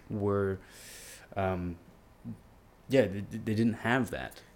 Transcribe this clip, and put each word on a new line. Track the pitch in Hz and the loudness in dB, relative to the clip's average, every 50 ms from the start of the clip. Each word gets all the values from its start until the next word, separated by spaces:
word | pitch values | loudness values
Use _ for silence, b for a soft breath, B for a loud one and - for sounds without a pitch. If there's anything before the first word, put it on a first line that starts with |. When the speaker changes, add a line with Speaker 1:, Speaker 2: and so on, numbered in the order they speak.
| - | -10
Speaker 1:
<clears throat> | - | -6
Speaker 2:
were, | 107 104 101 101 101 101 98 98 95 92 B B B B B B B B B B B B B B - | -4 0 2 2 2 2 2 2 0 -2 B B B B B B B B B B B B B B -4
um, | 101 95 95 92 90 87 87 85 - - - - - - - - - - 120 107 - - - - - - - - - - - | -2 0 0 0 0 -2 -4 -6 -8 -12 -20 -20 -20 -20 -20 -20 -16 -14 -12 -12 -12 -16 -20 -20 -20 -20 -20 -20 -20 -4 4
yeah, | 127 135 113 | 4 6 6
they, | 95 95 101 98 - - 113 | 6 2 -4 -6 -6 -8 -6
they | - 113 107 | -2 0 2
didn't | 101 113 117 101 - - | 4 4 4 2 2 2
have | 113 120 135 120 - | 2 2 2 2 0
that, | - 64 64 - - - - - - | -2 -6 -6 -8 -12 -16 -20 -20 -16